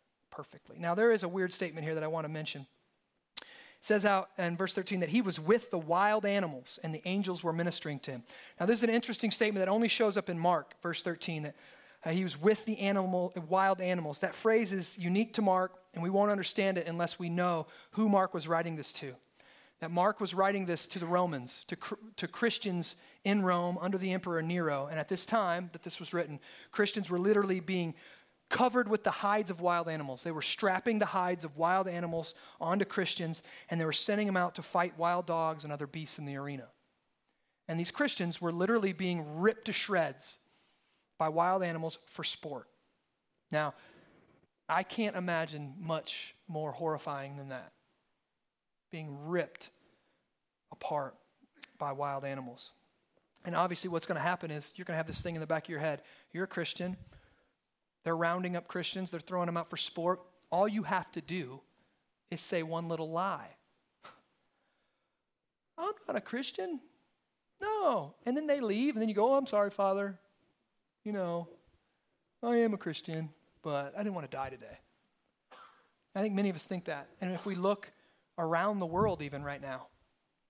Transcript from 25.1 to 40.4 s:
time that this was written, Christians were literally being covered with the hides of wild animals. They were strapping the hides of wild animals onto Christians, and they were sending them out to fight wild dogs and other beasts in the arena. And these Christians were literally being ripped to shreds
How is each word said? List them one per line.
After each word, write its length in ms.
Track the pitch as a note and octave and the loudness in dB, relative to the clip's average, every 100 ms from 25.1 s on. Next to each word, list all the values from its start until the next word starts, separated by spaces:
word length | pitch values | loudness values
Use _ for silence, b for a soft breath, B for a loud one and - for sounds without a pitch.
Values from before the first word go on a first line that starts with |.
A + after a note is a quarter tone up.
| F#3 | -2
time 460 | - A3+ F#3+ E3+ F3+ | 0 2 2 0 -4
that 120 | E3 | -10
this 160 | F3+ - | -10 -10
was 120 | E3+ | -4
written, 280 | F3 D3+ D3 B B B | -2 -2 -6 B B B
Christians 360 | - G3+ G#3+ F3+ | 0 2 0 0
were 100 | F3 | 2
literally 420 | F#3+ G#3 G3 F#3 | 4 6 4 2
being 340 | E3+ F#3 E3 B B B B B - | 0 0 0 B B B B B -4
covered 400 | - B3 A#3+ G#3+ | 4 4 4 4
with 160 | G#3+ | 2
the 80 | G#3 | 2
hides 400 | - G3+ G#3+ F#3+ | 0 2 2 0
of 80 | E3+ | -2
wild 280 | F3 F3 E3+ | 2 2 0
animals. 360 | D#3 C#3 C3 | -4 -6 -6
They 80 | E3+ | -6
were 100 | D#3 | -4
strapping 560 | - - G3+ F#3 A#3+ G#3+ | -2 0 2 2 2 2
the 80 | G3+ | 2
hides 380 | G3 F3+ F3+ | 2 2 0
of 120 | D#3+ C#3+ | -4 0
wild 300 | E3 F#3+ F#3 | 4 4 2
animals 480 | F3 E3+ E3 D#3 B B B | -2 -2 -2 -4 B B B
onto 240 | E3 G3 | 0 2
Christians, 560 | F#3+ - F3+ - E3 E3 B B - | 2 2 0 0 -4 -6 B B -4
and 100 | E3+ | 0
they 40 | |
were 80 | D#3+ | 2
sending 340 | D3 - G#3 G#3 | 2 2 2 2
them 100 | F#3 | 2
out 200 | F3 - | 0 -2
to 60 | |
fight 360 | - F3+ F3 D#3 | -2 2 2 2
wild 280 | E3+ F3 E3+ | 2 2 0
dogs 360 | E3 D#3+ D#3+ | 0 0 -2
and 100 | D3+ | -6
other 140 | D3 C#3+ | -6 -6
beasts 320 | D#3+ D#3 - | -6 -8 -8
in 60 | |
the 120 | C#3+ C#3 | -8 -6
arena. 300 | C#3 C#3 A2+ _ _ _ _ _ _ _ _ _ - | -6 -8 -12 _ _ _ _ _ _ _ _ _ -6
And 100 | E3 | -2
these 140 | E3+ | -2
Christians 480 | - D4 - F3 E3 | 0 0 0 -2 -2
were 100 | E3+ | -2
literally 420 | E3+ F#3+ A3+ F#3+ | 2 4 4 2
being 460 | F3 F#3 F3 D3+ D#3 | 0 0 -2 -4 2
ripped 280 | G3+ - - | 4 4 0
to 60 | |
shreds 640 | - - F#3+ D#3 C3+ - - | -2 0 2 2 -2 -12 -16